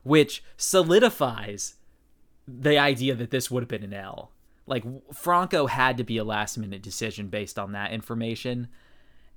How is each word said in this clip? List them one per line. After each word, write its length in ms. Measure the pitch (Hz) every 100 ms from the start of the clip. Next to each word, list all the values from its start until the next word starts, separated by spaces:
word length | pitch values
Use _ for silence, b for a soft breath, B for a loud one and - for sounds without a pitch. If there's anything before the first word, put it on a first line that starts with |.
which 400 | 127 156 143 - b -
solidifies 1200 | - 190 165 185 240 - 135 101 104 101 - - - _ _ _ _ _ -
the 300 | 123 139 147
idea 380 | 143 127 131 123
that 160 | 120
this 200 | 131 -
would 120 | 123
have 60 | 120
been 140 | 107
an 100 | 101
L. 380 | 101 95 - - _ _ _ -
Like, 180 | 131
w-, 180 | 117 131 -
Franco 540 | 139 175 175 180 175 139
had 300 | 131 131 123
to 60 |
be 140 | 117 110
a 60 |
last-minute 580 | 107 107 104 - 104 98
decision 460 | 95 - 113 104 101
based 320 | 104 98 -
on 140 | 101
that 180 | 101 101
information. 760 | 110 - 117 113 113 127 123 120 b b b b b b